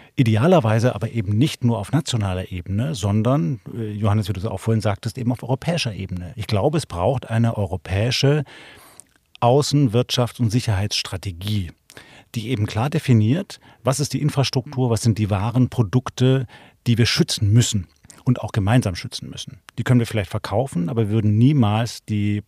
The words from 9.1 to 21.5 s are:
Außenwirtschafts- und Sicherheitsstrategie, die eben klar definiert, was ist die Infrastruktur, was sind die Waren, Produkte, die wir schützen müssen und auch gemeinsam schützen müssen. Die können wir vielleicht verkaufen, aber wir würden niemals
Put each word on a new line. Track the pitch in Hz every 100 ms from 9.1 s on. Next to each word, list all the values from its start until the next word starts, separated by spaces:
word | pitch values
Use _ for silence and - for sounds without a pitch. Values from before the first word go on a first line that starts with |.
| _ _ -
Außenwirtschafts- | 120 139 143 143 135 117 123 - 120 -
und | 117
Sicherheitsstrategie, | 120 - 95 104 - - 90 101 85 98 104 85 - _ - - - _
die | - 107
eben | 120 104
klar | 107 139
definiert, | 151 - 113 107 165 - - _ _
was | 123 131
ist | 139
die | 139
Infrastruktur, | 147 - 123 135 143 127 127
was | 110
sind | 117 101
die | 104
Waren, | 98 113 123 120
Produkte, | - 101 123 - - 127 131 120 - - _ 120
die | 113
wir | 113
schützen | - 170 - 101
müssen | 117 - 104 82 _ _ -
und | - 123
auch | -
gemeinsam | 113 98 123 101
schützen | 87 - - 67
müssen. | - - - _ -
Die |
können | 113 123
wir | 113
vielleicht | 107 95
verkaufen, | 104 - 101 135 175 165
aber | 117 104
wir |
würden | 110 104 107
niemals | 127